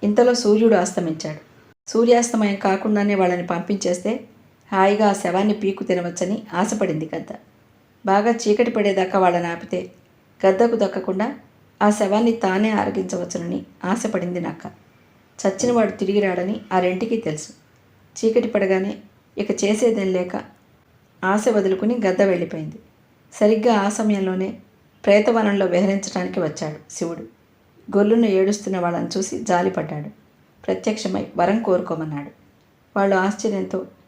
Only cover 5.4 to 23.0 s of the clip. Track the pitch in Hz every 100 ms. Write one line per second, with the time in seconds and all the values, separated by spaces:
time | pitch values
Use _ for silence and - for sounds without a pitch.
5.4 | 208 208 196 196 - 180 175 175 180 214
6.4 | - 170 202 220 175 156 160 170 - -
7.4 | _ _ _ _ _ _ 196 196 220 226
8.4 | 208 208 240 220 202 190 185 196 185 175
9.4 | 175 170 - 180 185 - _ _ _ -
10.4 | 190 190 233 220 196 196 190 190 233 277
11.4 | - _ _ - 208 208 196 208 233 226
12.4 | 190 190 220 208 202 196 185 180 175 180
13.4 | 170 190 - - 180 220 220 190 175 175
14.4 | 165 160 - - _ _ _ _ _ -
15.4 | 196 190 247 240 208 - 190 202 196 175
16.4 | 185 214 - 185 180 185 226 226 165 151
17.4 | - - _ _ _ _ _ - 226 226
18.4 | 220 208 190 190 196 - - _ _ -
19.4 | 202 190 202 214 233 214 190 185 180 -
20.4 | - - _ _ _ _ _ _ 185 208
21.4 | 214 214 190 190 214 240 202 185 196 175
22.4 | 165 160 156 - - _